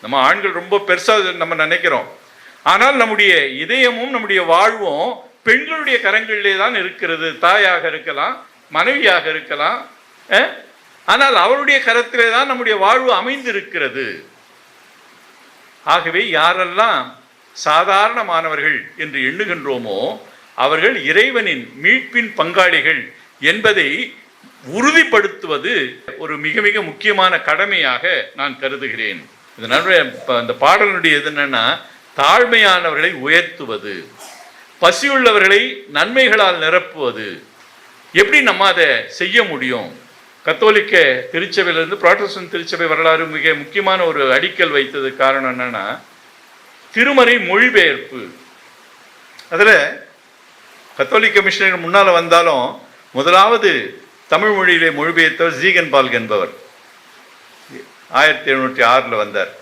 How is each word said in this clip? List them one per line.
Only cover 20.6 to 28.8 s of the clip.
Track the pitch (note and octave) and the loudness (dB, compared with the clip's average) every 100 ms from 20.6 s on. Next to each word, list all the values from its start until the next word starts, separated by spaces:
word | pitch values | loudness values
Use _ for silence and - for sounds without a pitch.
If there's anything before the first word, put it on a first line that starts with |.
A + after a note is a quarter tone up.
அவர்கள் | C3 D#3 F#3 B3+ C#3 | 0 2 0 0 0
இறைவனின் | D#3+ B3+ B3 G#3+ C#3+ A#2 A#2 | 2 2 0 -4 -6 -8 -4
மீட்பின் | E3 B3+ - A#3+ A3+ - | 0 0 0 -6 -6 -4
பங்காளிகள் | D#3+ F3 F#3 E3 C3+ D3+ G#2 - _ _ C#3 | -4 2 2 2 0 -2 -6 -18 _ _ -2
என்பதை | G3 A3 G3+ D3 D#3+ B3 - _ _ - _ B2+ F3 | 0 0 0 0 -4 -8 -12 _ _ -20 _ -12 -2
உறுதிப்படுத்துவது | C4+ D#4+ D#4+ A3 G3 - F3 D3 D#3+ A#3 C3 B2+ - - | 0 2 2 2 0 -6 -8 -6 -2 -4 -4 -8 -18 -14
ஒரு | D#3+ D3+ D3+ | -10 -8 -4
மிக | D#3 G#3 | 0 0
மிக | G#3 F3 | 0 -4
முக்கியமான | C#3+ G#3+ G3+ F#3 F3 - | -4 -2 2 2 0 -2
கடமையாக | D#3 G3+ F#3+ D3 B2 E3+ D#3+ G#2+ - | -2 -2 -2 -2 -2 -2 -4 -6 -8
நான் | C#3 B2+ | -8 -6
கருதுகிறேன். | C3+ C3+ | -8 -6